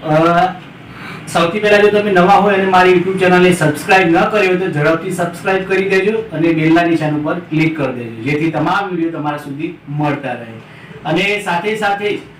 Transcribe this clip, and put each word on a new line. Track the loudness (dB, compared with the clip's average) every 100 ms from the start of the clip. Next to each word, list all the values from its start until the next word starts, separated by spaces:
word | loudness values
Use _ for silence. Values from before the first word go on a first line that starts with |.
| 0
અ, | 2 2 2 0 -2 -18 -20 -20 -18 -16 -16 -8
સૌથી | -2 -2 0
પહેલા | 2 4
જો | 4 2
તમે | 2
નવા | 4 6
હોય | 4 4
અને | 2 2
મારી | 4 6
YouTube | 4 2 0
ચેનલને | 2 4 4
સબસ્ક્રાઇબ | 4 0 -2 2 2 4
ન | 2
કરી | 2 2 2
હોય | 0
તો | -2
ઝડપથી | 0 0 0 -4
સબસ્ક્રાઇબ | -4 -4 -4 -2 -2 0
કરી | -2 2
દેજો | 0 0 -2 -4
અને | -2 0
બેલના | 2 4 4
નિશાન | 4 0 0 -2
ઉપર | -4
ક્લિક | -6 -4 0 0 -2
કરી | -6
દેજો, | -6 -10 -8
જેથી | -4 -2 -2
તમામ | -2 -2 -2 -2
વીડિયો | -4 -4
તમારા | -4 -6 -8
સુધી | -10 -8 -8 -10 -10
મળતા | -4 -4 -4 -8
રહે. | -10 -12 -18 -20 -20 -20 -14 -4
અને | -2 -2 -4
સાથે | -4 -4 -4 -4
સાથે | -2 -2 -4 -6
જ | -10